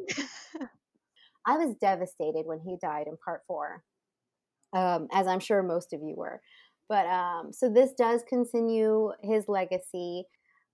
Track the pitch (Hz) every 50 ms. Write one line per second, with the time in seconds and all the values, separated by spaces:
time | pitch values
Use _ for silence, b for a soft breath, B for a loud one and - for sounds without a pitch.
0 | 190 190 - - 277 - - - - - - 320 277 233 - _ _ _ _ _
1 | _ _ _ _ _ _ _ _ _ 220 262 311 339 285 214 - - 196 190 170
2 | 180 175 - _ 165 151 156 160 156 160 160 160 160 190 185 180 - 170 151 151
3 | 151 151 156 160 - - 170 - - _ 185 156 147 147 - 170 _ _ _ _
4 | _ _ _ _ _ _ _ _ _ _ _ _ _ _ - 185 185 180 180 165
5 | 156 127 - 196 196 185 185 190 190 - 220 202 185 180 165 175 175 - - 151
6 | 151 156 156 - 170 - - - b b b b b b b b _ _ 214 202
7 | 180 170 185 180 180 175 175 170 160 151 156 - - 247 208 233 269 262 262 -
8 | 240 226 233 240 240 - - 247 247 240 - 233 226 226 226 220 220 220 220 220
9 | 220 208 - - - 196 220 214 202 214 208 190 185 180 185 180 180 - - 180
10 | 180 175 175 180 180 - _ _ _ _ _ _ _ _